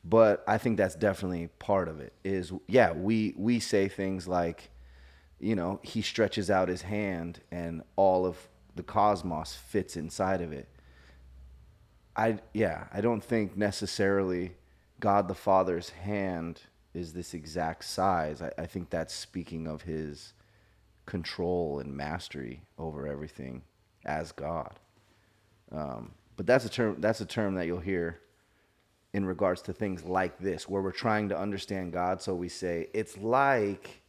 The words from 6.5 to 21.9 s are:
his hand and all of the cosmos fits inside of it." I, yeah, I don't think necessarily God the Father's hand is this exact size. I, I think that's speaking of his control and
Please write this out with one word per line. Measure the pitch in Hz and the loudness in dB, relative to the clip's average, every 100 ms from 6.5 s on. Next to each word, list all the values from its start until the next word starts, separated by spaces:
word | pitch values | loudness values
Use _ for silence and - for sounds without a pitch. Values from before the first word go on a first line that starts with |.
| 95 92 | 4 4
his | 87 | 0
hand | 87 107 104 87 85 87 - | -4 -2 -2 -4 -6 -10 -10
and | 87 85 82 - - | -8 -6 -8 -6 4
all | 98 92 92 | 6 6 2
of | 87 - - - | -2 -16 -20 -14
the | - | -12
cosmos | - 107 104 98 90 78 80 | -4 2 4 2 -2 -6 -6
fits | - - 107 - 85 | -12 -4 -4 -2 -8
inside | 80 - 95 95 | -8 -2 0 0
of | 85 | -2
it." | 71 - - - - - - - - - - - - _ _ _ - | -8 -12 -20 -20 -20 -20 -20 -20 -20 -20 -20 -20 -20 _ _ _ 0
I, | 113 104 - | 0 0 -4
yeah, | 107 101 80 - | 0 0 0 -6
I | 101 | 0
don't | 113 113 | 0 0
think | - 117 101 90 | 0 0 0 0
necessarily | 104 98 98 - 98 98 95 90 90 - _ _ _ - | 0 0 -4 2 4 4 2 0 -2 -8 _ _ _ -2
God | 104 101 92 | 4 4 2
the | 95 | -2
Father's | - 95 92 87 - | 6 6 6 0 -4
hand | - 98 104 95 87 82 82 - _ _ | -10 -4 -2 -2 -2 -6 -10 -18 _ _
is | 90 85 | -10 -8
this | 85 85 | -8 -10
exact | 87 76 87 80 80 | -12 -6 -2 -2 -4
size. | - - 95 87 78 76 | -8 0 2 2 0 -4
I, | 71 - | -8 -8
I | 85 | -8
think | 98 85 | -8 -6
that's | 82 80 | -6 -6
speaking | - - 92 82 82 80 | -10 -10 -10 -8 -8 -8
of | 78 | -8
his | 85 78 78 71 - _ _ _ _ _ _ _ - | -6 -6 -6 -10 -18 _ _ _ _ _ _ _ -8
control | 92 78 - 87 90 80 71 | -8 -6 -4 0 0 0 -4
and | 67 | -6